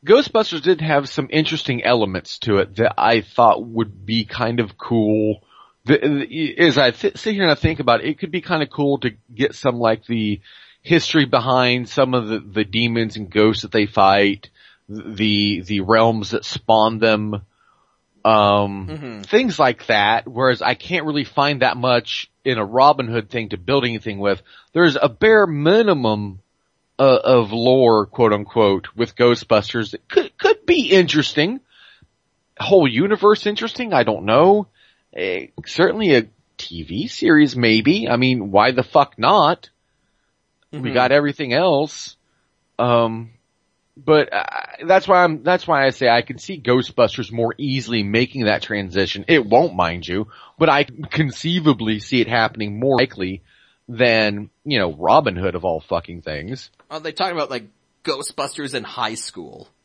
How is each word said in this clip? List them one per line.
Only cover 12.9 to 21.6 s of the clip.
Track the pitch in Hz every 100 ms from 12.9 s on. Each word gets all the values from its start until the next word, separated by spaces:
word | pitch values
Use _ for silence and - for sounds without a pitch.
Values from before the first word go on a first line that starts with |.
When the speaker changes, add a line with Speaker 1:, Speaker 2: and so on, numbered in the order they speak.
| 117 113 110
Speaker 1:
and | 98
ghosts | 107 107 110
that | 104
they | 113 104
fight, | - 98 98 101 101 - _ _ _ _
the, | 104 92 104 107 104 104 98
the | 87 104
realms | 92 113 113 113 95
that | 110
spawn | - - - 110 110 113
them, | 110 107 107 104 92 _ _ _ _ _ _ _
um, | 107 110 104 101 101 98 95
Speaker 2:
Mm-hmm. | 156 139 110
Speaker 1:
things | 101 214 254 170
like | 139 117 -
that, | 107 101 113 113
whereas | 120 131 120
I | -
can't | 123 - 175 156
really | 147
find | 131 - 143 139